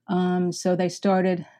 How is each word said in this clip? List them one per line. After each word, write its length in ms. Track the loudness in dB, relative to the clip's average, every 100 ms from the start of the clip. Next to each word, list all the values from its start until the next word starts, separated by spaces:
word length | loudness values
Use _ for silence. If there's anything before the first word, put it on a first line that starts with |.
| -4
Um, 420 | 0 0 0 0
so 240 | -2 -2
they 140 | 0 -2
started 580 | 0 0 2 2 -2 -6 _